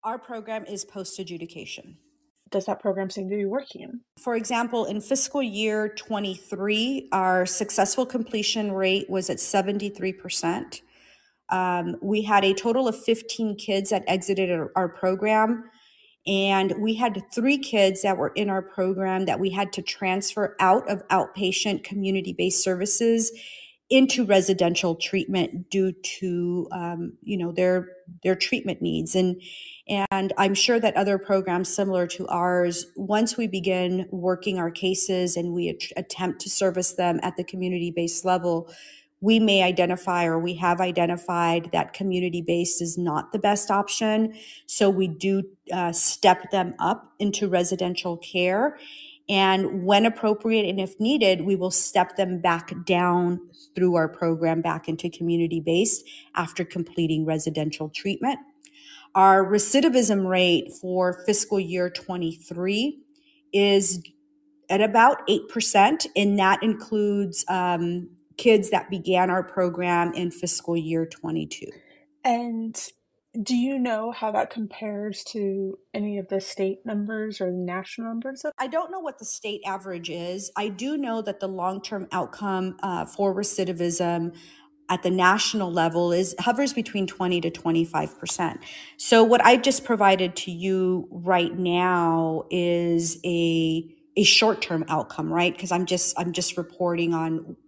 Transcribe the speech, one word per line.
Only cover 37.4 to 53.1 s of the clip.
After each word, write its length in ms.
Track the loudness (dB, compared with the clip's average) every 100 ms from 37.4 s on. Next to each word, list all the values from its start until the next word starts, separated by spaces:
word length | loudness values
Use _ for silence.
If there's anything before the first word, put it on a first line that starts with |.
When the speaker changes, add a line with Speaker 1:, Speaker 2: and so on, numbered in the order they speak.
Speaker 1:
community-based 800 | -8 -6 -4 -4 -4 -4 -4 -2
level, 500 | 0 0 0 -2 -4 -18 -20 -20 _ _
we 180 | 2 4
may 240 | 6 4
identify 640 | 4 2 0 0 -2 0
or 160 | 2 0
we 140 | -2
have 260 | -2 0 2
identified 920 | 0 2 0 0 -2 0 2 0 0
that 220 | -2 -4
community-based 880 | -4 -2 0 0 -2 -2 0 0 -2
is 160 | -4 -2
not 320 | -2 -2 -4
the 80 | -2
best 320 | 0 0 2
option. 640 | 0 0 -2 0 2 0 -4 -18 -20 -6
So 240 | 2 4
we 160 | 4 0
do, 380 | -2 0 0 -2 _ -6
uh, 200 | -4 0
step 580 | 2 2 6 6 6 2
them 240 | -2 -2 0
up 320 | 0 0 -4 _
into 280 | -2 0 0
residential 680 | 2 2 0 -2 -2 -4 -6
care. 640 | -6 0 2 2 0 -2 -18 -20 -20 -20 -2
And 560 | 2 4 4 2 -2
when 220 | 4 6 4
appropriate 600 | 2 0 0 2 2 0
and 100 | -2
if 220 | -4 -2
needed, 400 | 0 4 4 4
we 160 | 2 0
will 160 | 2
step 420 | 0 0 2 0
them 260 | 0 -2 0
back 320 | 0 0 -4 -12
down 560 | 0 2 4